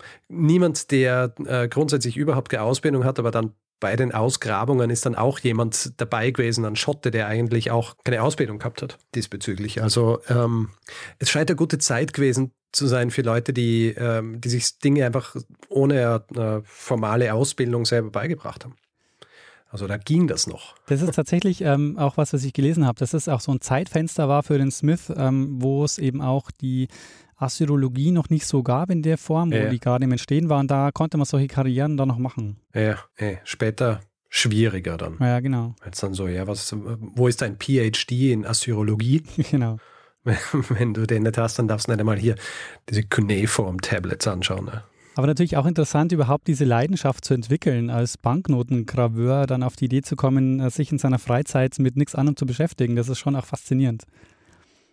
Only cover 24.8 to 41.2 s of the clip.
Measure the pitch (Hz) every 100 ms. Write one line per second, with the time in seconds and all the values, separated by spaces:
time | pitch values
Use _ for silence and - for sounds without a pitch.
24.8 | 143 170 - 160 135 135 139 135 127 139
25.8 | 147 - 135 131 139 135 - - 135 127
26.8 | 127 - - - _ _ 131 - 156 143
27.8 | 131 127 147 180 156 156 - 143 123 123
28.8 | 180 175 156 160 - 156 170 113 107 120
29.8 | 127 123 131 123 - 143 165 147 139 139
30.8 | 139 - 160 156 139 143 139 - 131 127
31.8 | 147 147 135 120 127 - 107 104 _ 110
32.8 | 107 104 - _ 107 92 - - 110 107
33.8 | 127 104 95 _ _ - 117 107 113 95
34.8 | 90 82 82 82 123 123 131 127 117 113
35.8 | - - 101 95 95 90 95 104 - 107
36.8 | 101 113 107 120 123 120 120 101 - 135
37.8 | 113 110 - 123 131 113 101 107 - 107
38.8 | 107 107 113 147 156 - 147 143 120 110
39.8 | - - _ _ - 113 - 151 123 107
40.8 | 120 107 110 113